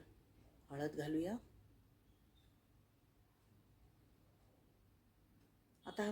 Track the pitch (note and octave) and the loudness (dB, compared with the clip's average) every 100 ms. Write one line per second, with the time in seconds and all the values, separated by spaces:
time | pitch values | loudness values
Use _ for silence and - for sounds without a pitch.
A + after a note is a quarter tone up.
0 | - - - - - - - C#3 D3+ D3+ | -4 -20 -20 -20 -20 -20 -6 0 2 2
1 | D3+ D#3 F3 A#3+ - - - - - - | 2 2 2 0 -6 -18 -20 -20 -20 -20
2 | - - - - - - - - - - | -20 -20 -20 -20 -20 -20 -20 -20 -20 -20
3 | - - - - - - - - - - | -20 -20 -20 -20 -20 -20 -20 -20 -20 -20
4 | - - - - - - - - - - | -20 -20 -20 -20 -20 -20 -20 -20 -20 -20
5 | - - - - - - - - F3+ - | -20 -20 -20 -20 -20 -20 -20 -12 -2 2
6 | G#3 | 2